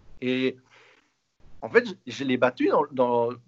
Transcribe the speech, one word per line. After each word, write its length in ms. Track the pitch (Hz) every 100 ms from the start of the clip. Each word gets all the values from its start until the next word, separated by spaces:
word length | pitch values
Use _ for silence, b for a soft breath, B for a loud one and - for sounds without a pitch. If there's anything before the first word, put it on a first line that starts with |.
| - -
Et 360 | 127 127 131 127 _ b b b b _ _ _ - -
en 80 | 113
fait, 160 | 190 180
je, 80 | 185 127
je 160 | 113
l'ai 140 | 135 120
battu 320 | 123 - 349
dans, 160 | 208 -
dans, 380 | 127 123 120 120 123